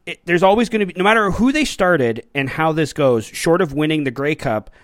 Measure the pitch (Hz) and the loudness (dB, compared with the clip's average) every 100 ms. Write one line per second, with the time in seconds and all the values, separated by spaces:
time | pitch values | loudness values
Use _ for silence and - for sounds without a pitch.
0 | - - - 175 190 220 233 214 190 170 | -16 -10 -2 2 4 4 2 0 -2 0
1 | 196 226 202 175 254 302 294 - 185 165 | 2 2 2 2 0 2 -2 0 2 2
2 | 117 113 - 143 135 - 160 156 147 - | 0 -2 -6 -6 -4 -2 -2 0 -2 0
3 | 135 117 107 - 170 175 170 135 151 156 | 2 2 -2 -4 0 2 0 -2 -2 -2
4 | 135 123 143 - 131 107 - - | -2 -4 -4 -4 -4 -4 -6 -16